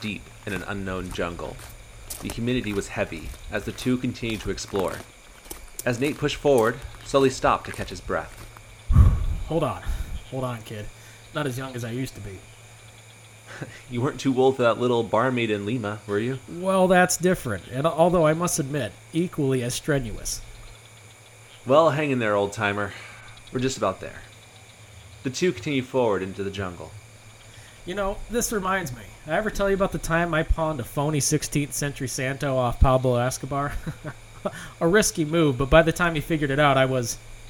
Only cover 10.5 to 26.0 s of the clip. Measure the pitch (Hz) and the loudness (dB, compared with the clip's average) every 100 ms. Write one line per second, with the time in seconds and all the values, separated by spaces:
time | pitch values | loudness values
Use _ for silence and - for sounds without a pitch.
10.5 | 117 110 107 104 - - - - 151 143 | -6 -10 -10 -10 -14 -20 -20 -12 -6 -4
11.5 | 123 131 123 117 123 131 101 101 92 - | -6 -8 -8 -6 -6 -6 -8 -14 -14 -18
12.5 | - - - - - - - - - - | -20 -20 -20 -20 -20 -20 -20 -20 -20 -18
13.5 | - 139 - - 120 139 131 135 123 131 | -14 -14 -14 -8 -2 -2 0 0 4 4
14.5 | 131 120 107 123 117 107 107 131 123 113 | 6 2 4 2 2 2 2 2 2 0
15.5 | 104 101 127 104 107 104 101 120 135 - | 0 -2 -4 -4 -6 -4 -2 -2 -6 -10
16.5 | 165 185 190 185 185 180 - 180 175 123 | -6 0 4 6 6 4 4 2 0 -2
17.5 | 95 - 123 160 147 175 175 156 160 175 | -6 -6 -2 -2 4 4 6 4 4 0
18.5 | - 135 147 104 - - 160 175 - 135 | -2 -2 -2 -4 -8 -6 -2 -2 0 2
19.5 | 131 120 - - 139 117 98 - - - | 2 0 -4 0 0 0 -8 -8 -8 -10
20.5 | - - - - - - - - - - | -16 -18 -20 -20 -20 -20 -20 -20 -20 -20
21.5 | - 120 139 160 139 147 127 110 104 101 | -14 4 6 6 4 0 2 2 2 2
22.5 | 117 104 101 101 - - - - - - | 0 0 0 -4 -8 -16 -18 -20 -20 -8
23.5 | 131 127 117 101 92 - - - - - | -4 -4 0 -2 -2 -10 -14 -18 -20 -20
24.5 | - - - - - - - 135 127 180 | -20 -20 -20 -20 -20 -20 -10 -8 -2 -2
25.5 | - 156 135 127 135 | -2 -4 -4 -2 0